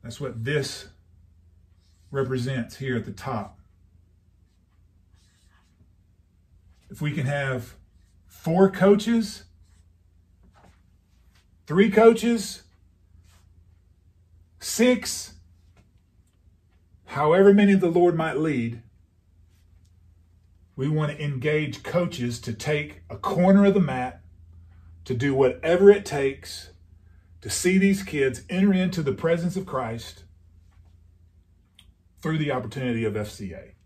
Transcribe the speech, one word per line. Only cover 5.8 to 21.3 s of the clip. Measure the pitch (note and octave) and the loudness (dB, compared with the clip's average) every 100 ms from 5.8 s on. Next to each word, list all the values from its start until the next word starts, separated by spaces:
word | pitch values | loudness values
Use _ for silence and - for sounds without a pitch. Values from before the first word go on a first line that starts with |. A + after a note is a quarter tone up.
| _ _ _ _ _ _ _ _ _ _ _ | _ _ _ _ _ _ _ _ _ _ _
If | G2 | -8
we | D3+ | -6
can | D3+ C3 | -4 -4
have | C#3+ C3+ B2+ A2 - _ _ _ _ _ | -4 -4 -6 -8 -20 _ _ _ _ _
four | - - E3+ F#3+ | -12 -2 4 4
coaches, | - F#3+ G3+ A3 A#3 G#3+ - - _ _ _ _ _ _ _ _ _ _ _ _ _ _ _ _ _ _ _ _ _ _ | 4 4 4 4 0 -2 -8 -20 _ _ _ _ _ _ _ _ _ _ _ _ _ _ _ _ _ _ _ _ _ _
three | D#3 A3 | 2 4
coaches, | G3 A3+ A3+ A#3 A#3 G3 - _ _ _ _ _ _ _ _ _ _ _ _ _ _ _ _ _ _ _ _ | 6 6 6 0 -2 -4 -14 _ _ _ _ _ _ _ _ _ _ _ _ _ _ _ _ _ _ _ _
six, | - - B3 B3 - - - - _ _ _ _ _ _ _ _ _ _ _ _ _ _ _ _ _ | -12 0 2 2 -2 -12 -12 -20 _ _ _ _ _ _ _ _ _ _ _ _ _ _ _ _ _
however | C#3 D3+ F3 G3 | -2 2 6 8
many | G3+ G3+ | 8 6
the | G3 F3+ | 4 2
Lord | E3+ F3 D#3+ | 4 2 2
might | D#3+ C#3+ | -2 -2
lead, | D#3 C3+ A#2 A2+ - _ _ _ _ _ _ _ _ _ _ _ _ _ _ _ _ _ _ - | -2 -2 -4 -8 -18 _ _ _ _ _ _ _ _ _ _ _ _ _ _ _ _ _ _ -8
we | C3+ | -4
want | D3+ D3+ | -2 -4
to | D3 | -6
engage | D3 | -8